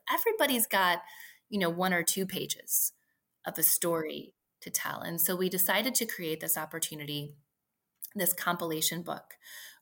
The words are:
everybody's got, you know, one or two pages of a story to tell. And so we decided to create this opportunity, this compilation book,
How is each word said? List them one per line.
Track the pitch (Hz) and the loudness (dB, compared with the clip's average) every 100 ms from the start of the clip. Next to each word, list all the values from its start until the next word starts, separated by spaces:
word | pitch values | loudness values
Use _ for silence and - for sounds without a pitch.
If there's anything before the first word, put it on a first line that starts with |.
| - | -2
everybody's | 320 453 440 285 247 220 | 0 2 4 4 4 4
got, | 202 180 170 - - - - _ | 4 4 2 -2 -18 -20 -20 _
you | 202 | 0
know, | 175 | 2
one | 170 185 | 2 2
or | 180 | 4
two | 170 - 190 | 2 0 -2
pages | 185 143 - - - - - _ _ _ _ - | -2 -4 -6 0 0 0 -4 _ _ _ _ -10
of | 165 | 0
a | |
story | 160 - 175 165 156 147 151 _ _ _ | 2 4 2 0 -2 -8 -12 _ _ _
to | - | -6
tell. | - 151 147 | -4 -4 -4
And | 170 170 | -6 0
so | - 185 | 2 2
we | 185 | 2
decided | 190 - 196 226 254 | 2 2 2 2 0
to | 226 | 0
create | - 165 156 | -4 -4 -4
this | 160 160 | -2 -2
opportunity, | 156 165 - 156 147 147 147 - _ _ _ _ _ _ - 208 | -2 -6 -6 -6 -6 -6 -6 -12 _ _ _ _ _ _ -10 0
this | 175 | 0
compilation | - - 170 165 160 160 170 | 2 -2 -2 -2 0 0 -2
book, | 170 147 - - - - - - | -4 -8 -10 -20 -18 -16 -18 -20